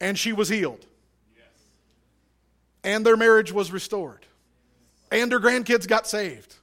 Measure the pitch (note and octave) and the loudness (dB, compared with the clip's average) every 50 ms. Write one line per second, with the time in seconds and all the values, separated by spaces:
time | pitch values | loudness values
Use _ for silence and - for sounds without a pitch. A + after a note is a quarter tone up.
0 | F3 G3 G3+ - - A3+ A3 G3+ G#3+ E3 A3 G#3+ E3+ C#3 A2+ - - _ _ _ | -6 -6 -4 -4 -4 -4 -2 -2 -2 -2 -2 -2 -2 -4 -6 -10 -18 _ _ _
1 | _ _ _ _ _ _ _ _ _ _ _ _ _ _ _ _ _ _ _ _ | _ _ _ _ _ _ _ _ _ _ _ _ _ _ _ _ _ _ _ _
2 | _ _ _ _ _ _ _ _ _ _ _ _ _ _ _ _ - F#3+ G#3 A3 | _ _ _ _ _ _ _ _ _ _ _ _ _ _ _ _ -6 -4 -4 0
3 | G#3+ A#3 A3+ A3 A3+ A3+ A3 A3 G#3+ - F#3 G#3 F#3+ E3 F#3 F3+ - - G#3+ G3+ | 4 4 4 4 6 6 6 6 4 2 -2 -4 -4 -4 -6 -10 -8 -8 -8 -8
4 | A#2+ - - - _ _ _ _ _ _ _ _ _ _ _ _ _ _ _ _ | -8 -10 -14 -20 _ _ _ _ _ _ _ _ _ _ _ _ _ _ _ _
5 | _ _ - A3 A#3+ A#3+ B3 A#3 F#3+ A#3+ B3 B3+ A3 A3+ A#3+ A3+ F3+ F#3 A3 A3+ | _ _ -2 -2 0 0 0 2 2 2 2 2 0 0 0 0 2 0 0 0
6 | - - - G#3 G3+ E3+ B2+ G#2 - _ - _ | 0 -2 -6 -6 -6 -8 -10 -14 -20 _ -20 _